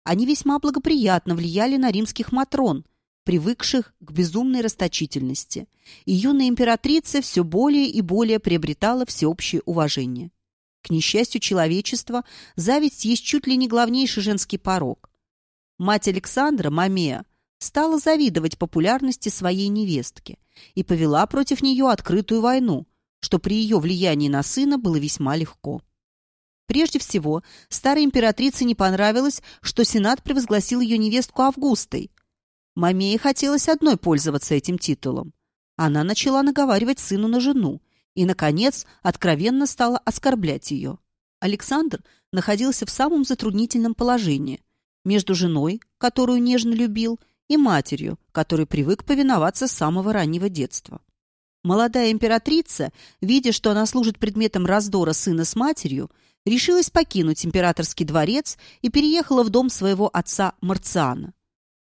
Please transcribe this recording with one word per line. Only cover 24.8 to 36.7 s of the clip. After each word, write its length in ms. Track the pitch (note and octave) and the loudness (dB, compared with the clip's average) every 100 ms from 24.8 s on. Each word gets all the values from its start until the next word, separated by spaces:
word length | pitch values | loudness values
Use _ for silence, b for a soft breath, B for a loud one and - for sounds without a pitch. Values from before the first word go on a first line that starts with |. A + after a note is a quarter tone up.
| G#3 D#3 | 0 0
весьма 380 | D3 - C3+ | -2 -2 -2
легко. 480 | D#3 D#3+ - D3 C3+ - _ _ _ _ _ _ _ - | -2 -6 -10 -12 -12 -14 _ _ _ _ _ _ _ -2
Прежде 320 | B3+ D#4+ C#4 | 0 2 2
всего, 440 | - G3 D3+ D#3 B B B | 0 0 0 -2 B B B
старой 360 | - C4+ D4 | 0 2 4
императрице 600 | C#4+ B3+ A3+ G#3+ C4 - | 4 4 2 2 0 0
не 100 | B3 | 0
понравилось, 680 | A3 F#3+ F#3+ G#3 A3+ C#4 - B B | 2 2 4 2 2 0 -2 B B
что 240 | - - | -4 0
Сенат 380 | A#3+ A3+ G3+ C4 | 2 2 2 0
превозгласил 580 | - C4+ A#3 G#3 - B3 | -2 -2 0 0 0 0
её 160 | A#3 A3+ | 0 0
невестку 460 | G#3+ A#3+ - - | 2 0 -2 2
Августой. 680 | C4 C4 C#4 A3 - - - _ _ _ _ _ _ | 0 2 0 0 -2 -8 -10 _ _ _ _ _ _
Мамее 440 | - F3 F#3 G3 A3 | 0 0 2 0 0
хотелось 500 | C#4 C4+ C#4 D4 - | 0 0 0 0 0
одной 280 | D#4 D#4 G3+ | 2 2 2
пользоваться 580 | F3 D3 D#3 C#3+ - | 2 2 0 -2 0
этим 240 | C#3+ - F3+ | 0 0 -4
титулом. 540 | - C#3+ C3 B2+ D#3 - _ _ _ - | -2 -4 -4 -6 -8 -16 _ _ _ -2
Она 280 | D#3 D3+ | 0 2
начала 380 | E3+ G#3+ C#4 C4+ | 0 -2 0 2
наговаривать 560 | C#4 C#4 C4+ | 2 2 2